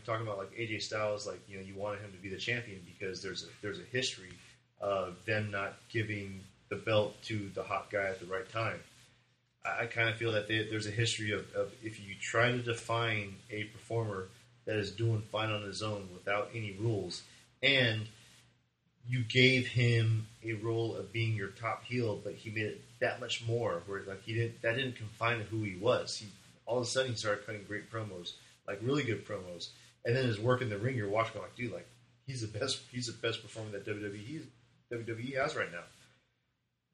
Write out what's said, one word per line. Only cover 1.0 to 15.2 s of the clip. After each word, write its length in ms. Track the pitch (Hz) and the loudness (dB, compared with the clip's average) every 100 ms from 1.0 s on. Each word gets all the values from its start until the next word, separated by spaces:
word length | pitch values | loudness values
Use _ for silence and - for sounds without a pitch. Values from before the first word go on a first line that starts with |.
| 107 104 101 | 0 0 -4
like, 140 | 90 - | -8 -10
you 80 | 95 | -12
know, 60 | |
you 100 | 95 | -10
wanted 280 | 98 104 98 | -6 -4 -4
him 100 | 104 | -8
to 60 | 90 | -10
be 100 | 98 | -8
the 80 | 95 | -4
champion 420 | - 120 110 92 87 | -2 -2 -4 -12 -14
because 380 | - 95 90 | -8 -6 -4
there's 200 | 95 87 | -6 -8
a, 40 | 85 - | -10 -8
there's 160 | 104 90 | -8 -6
a 40 | - | -4
history 380 | 123 123 - 90 87 - - _ - | -2 -2 -4 -12 -16 -20 -20 _ -4
of 360 | 104 98 90 87 - | 0 0 0 -4 0
them 240 | 107 104 | 0 0
not 240 | 98 98 - - | -2 -4 -6 -4
giving 500 | 117 107 104 98 95 - - - | -2 0 -2 -6 -10 -14 -16 -8
the 60 | 101 | -4
belt 440 | - 107 98 - | 2 4 4 0
to 260 | - 107 98 95 | -4 -4 -4 -6
the 80 | |
hot 260 | 95 98 - | -2 -2 0
guy 140 | 101 | 0
at 160 | 98 92 | 0 -2
the 80 | 87 | -4
right 200 | 95 - | -6 -4
time. 280 | 113 110 87 - - - _ _ _ _ _ 98 | -2 -2 -4 -10 -20 -20 _ _ _ _ _ -4
I, 200 | 98 117 | -2 -2
I 20 | |
kinda 260 | 117 113 | 2 2
feel 180 | 107 117 | 2 2
that 140 | 107 107 | 2 2
they, 200 | 110 107 | 0 0
there's 160 | 110 104 | -2 -2
a 60 | |
history 400 | 107 113 107 107 | 2 2 2 0
of, 80 | 98 - 101 | -2 -2 -2
of 180 | 98 - | -2 -4
if 180 | 110 110 | -10 -10
you 140 | 98 95 | -12 -8
try 300 | - 113 123 | 0 4 6
to 80 | 123 | 4
define 800 | 117 - - 117 117 107 98 98 - | 0 -2 0 0 2 0 -4 -10 -8
a 140 | 107 | -8
performer 640 | 107 - - 117 107 98 92 - - - - | -6 -10 -4 -2 0 -2 -6 -12 -20 -10 -2
that 100 | 107 | 0
is 140 | 95 | 0
doing 320 | 101 113 110 | 2 2 2